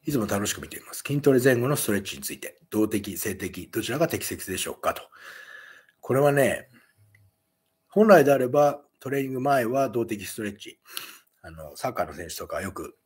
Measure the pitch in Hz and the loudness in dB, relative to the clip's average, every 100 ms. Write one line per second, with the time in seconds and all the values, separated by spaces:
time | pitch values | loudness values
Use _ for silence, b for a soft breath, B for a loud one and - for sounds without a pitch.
0 | - 143 101 101 101 - 76 - - - | -2 -2 0 -2 -2 -6 -12 -16 -14 -14
1 | - 143 139 131 131 123 127 147 - 101 | -4 2 4 6 4 2 0 -2 0 -2
2 | - 71 - - - _ _ 107 107 107 | -4 -10 -10 -10 -14 _ _ 0 0 0
3 | 101 90 110 98 95 87 - 117 107 139 | -6 -8 -8 -6 -8 -10 -8 -6 -4 -2
4 | 165 101 - 90 - 90 80 - 85 - | -2 -2 -6 -10 -8 -6 -6 -4 -4 -4
5 | - B B B B B B B B _ | -14 B B B B B B B B _
6 | - 127 143 143 120 76 - b b _ | -2 2 4 4 2 0 -10 b b _
7 | _ _ _ _ _ _ _ _ _ 196 | _ _ _ _ _ _ _ _ _ 4
8 | 214 180 139 139 127 143 147 - _ _ | 10 10 10 4 4 4 4 2 _ _
9 | 131 139 135 127 135 135 117 135 131 117 | -6 -4 -4 -2 2 2 2 0 0 -2
10 | 117 104 95 - 104 104 - - - B | -2 -6 -8 -8 -8 -10 -18 -20 -14 B
11 | B B _ _ 82 80 78 - 127 113 | B B _ _ -18 -16 -16 -6 -6 -4
12 | 80 73 82 - 85 76 - 85 73 _ | -6 -6 -12 -12 -8 -8 -8 -10 -14 _